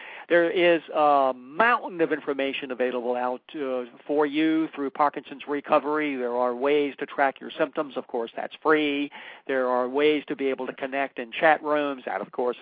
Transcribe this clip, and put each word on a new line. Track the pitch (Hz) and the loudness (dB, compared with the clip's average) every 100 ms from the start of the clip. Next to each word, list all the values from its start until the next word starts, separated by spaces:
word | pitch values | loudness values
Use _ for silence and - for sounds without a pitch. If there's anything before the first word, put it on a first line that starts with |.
| - - - | -16 -12 2
There | 170 170 | 4 4
is | 185 175 165 - 160 | 4 4 4 2 2
a | 147 143 135 127 | 4 6 4 0
mountain | 123 156 226 240 269 180 | -4 0 2 2 -2 -2
of | 156 | 0
information | 151 - 139 135 127 139 | 0 -4 -2 -2 -4 -6
available | 120 127 123 120 123 | -2 -2 -2 -2 -2
out, | 123 127 - | -2 -6 -10
uh, | 160 135 127 120 110 - | -8 -4 -4 -6 -10 -2
for | 147 151 | 0 2
you | 147 160 160 160 | 2 2 2 0
through | - 139 | -4 -4
Parkinson's | - 147 147 127 139 - | 0 0 0 -12 -14 -8
Recovery. | 147 - 147 135 151 151 135 | -6 0 0 2 -2 -2 -4
There | 120 120 | -4 -2
are | 123 123 | -2 0
ways | 139 147 143 - | 2 2 0 -4
to | 143 | -8
track | - 135 - | 0 0 0
your | 120 - | -8 -4
symptoms. | 156 160 147 127 | -4 -4 -6 -8
Of | - | -8
course, | 123 117 - | -6 -6 -8
that's | - - | -10 -2
free. | 151 156 151 143 143 - - - - | 2 4 2 -2 -4 -10 -18 -14 -4
There | 135 127 | -2 0
are | 127 123 | 0 0
ways | 135 151 151 - | 2 4 2 0
to | 143 | -2
be | 139 | -2
able | 131 131 | -2 -6
to | |
connect | 123 139 135 135 - | -8 -6 -4 -4 -6
in | 117 | -10
chat | - 165 151 | 2 4 4
rooms. | 151 151 143 131 - | 2 0 0 -4 -6
That, | 98 | -8
of | 104 | -6
course, | - 123 117 | -4 -2 -4